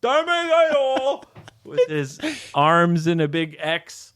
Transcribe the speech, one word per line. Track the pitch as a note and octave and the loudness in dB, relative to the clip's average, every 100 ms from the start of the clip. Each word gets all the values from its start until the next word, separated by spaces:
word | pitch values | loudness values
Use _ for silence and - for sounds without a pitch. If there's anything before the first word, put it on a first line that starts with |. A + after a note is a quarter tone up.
Terminator, | A#3 D4 E4 E4+ E4+ D#4+ D#4+ D4 C4+ C4 C4 D4+ - - - _ | 2 0 2 -2 2 2 4 2 0 0 -2 -4 -10 -20 -20 _
with | - - C#4 | -8 -2 0
his | D3+ C3+ - D#4 C#4+ - | 0 -6 -6 -8 -8 -6
arms | C#3 D3+ E3+ E3+ E3+ D#3+ | 0 4 4 4 2 0
in | E3+ | 0
a | D3+ | -2
big | E3 D#3+ D3+ | -2 -6 -6
X. | D#3 E3 - - - | -6 -6 -8 -20 -20